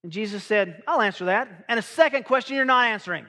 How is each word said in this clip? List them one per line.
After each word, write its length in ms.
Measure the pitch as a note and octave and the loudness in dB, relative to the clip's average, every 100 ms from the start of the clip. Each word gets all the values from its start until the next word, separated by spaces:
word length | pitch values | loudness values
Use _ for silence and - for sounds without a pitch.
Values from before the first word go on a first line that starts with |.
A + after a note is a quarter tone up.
And 120 | F3 | -10
Jesus 320 | E3+ G#3+ G3+ - | -8 -6 -8 0
said, 360 | G#3 F#3+ D#3+ - | 0 0 -6 -2
"I'll 140 | E4 | 0
answer 240 | G#3 - F3+ | 0 0 0
that. 400 | G3+ B3+ F3 - | 0 -2 -12 -4
And 100 | A#3 | -4
a 40 | |
second 420 | - - D#4 C4+ | -4 2 2 2
question 320 | - C4 B3+ C4+ | 0 0 0 -2
you're 80 | |
not 240 | C4 B3+ A#3+ | 2 4 4
answering." 380 | G#3 F3+ E3 | 0 -6 -10